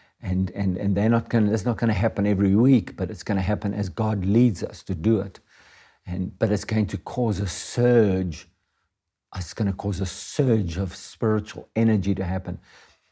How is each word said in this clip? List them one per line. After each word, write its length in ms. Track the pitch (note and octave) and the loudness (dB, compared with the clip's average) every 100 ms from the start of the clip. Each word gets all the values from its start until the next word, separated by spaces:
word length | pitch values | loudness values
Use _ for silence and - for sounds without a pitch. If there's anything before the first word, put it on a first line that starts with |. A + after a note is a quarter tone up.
| _ _ | _ _
And, 280 | F2+ F#2 F#2+ | -4 -2 -2
and, 240 | G2+ G2 F2+ | -2 -2 0
and 200 | G2+ G2 | 0 2
they're 120 | A2 | 2
not 200 | A#2 - | 2 2
gonna, 220 | A#2 G#2 | 2 2
that's 140 | G#2 | 0
not 140 | A#2 A2 | -2 0
gonna 140 | A2+ | 0
happen 360 | F#2+ A2+ - G#2 | 2 0 0 0
every 260 | F#2+ G2 | 2 4
week, 420 | G#2 C3 B2 - - | 4 6 4 2 -6
but 140 | F2+ | -8
it's 140 | - | -6
gonna 180 | - F#2+ | -4 -2
happen 320 | F#2+ G2+ G2+ | 0 -2 -2
as 140 | G2+ F#2 | -4 -4
God 360 | - G#2+ G#2 | -4 -2 -2
leads 380 | F#2+ A2+ B2 F2+ | 2 4 4 2
us 220 | - - | -6 -8
to 100 | - | -8
do 240 | E2+ G#2 G#2+ | -2 0 0
it. 220 | - - _ _ - - _ _ - | -2 -10 _ _ -20 -20 _ _ -8
And, 320 | F#2 F2+ - | -6 -6 -2
but 140 | G#2 | 0
it's 120 | G#2 | 0
going 220 | - A2 G2+ | 0 0 0
to 120 | F#2 | -4
cause 420 | - B2+ A#2 F#2+ | -6 -2 0 0
a 80 | F#2 | -4
surge. 1000 | - - B2 B2 A#2+ G#2 F#2 F#2 D#2 - _ _ _ _ _ _ _ _ | -6 -6 2 4 6 4 2 -2 -6 -14 _ _ _ _ _ _ _ _
It's 180 | F#2+ F2 | -10 -8
gonna 200 | - G2+ | -4 -2
cause 280 | F#2 G2+ F2+ | -2 -4 -2
a 60 | F#2+ | -4
surge 720 | - - - C3 A2+ F2 E2 | -8 -6 0 2 2 0 -4
of 180 | F#2 | -6
spiritual 760 | - - - A2+ G#2+ G#2 - - | -8 -16 -4 -2 0 -4 -12 -6
energy 400 | A#2 A2+ G#2 G2 | 0 2 2 0
to 80 | F#2+ | -2
happen. 380 | F2+ F#2 F2+ F2 _ - _ _ _ | -2 -4 -6 -12 _ -20 _ _ _